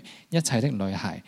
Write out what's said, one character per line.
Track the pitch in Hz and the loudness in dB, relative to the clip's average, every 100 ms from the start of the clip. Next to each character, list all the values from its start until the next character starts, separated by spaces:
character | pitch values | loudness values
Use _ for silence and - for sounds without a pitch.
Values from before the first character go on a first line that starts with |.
| - - - | -2 -20 0
一 | 165 | 0
切 | 160 120 | 2 2
的 | 139 | 2
女 | 110 98 | 0 -2
孩， | 95 98 78 | -2 -4 -6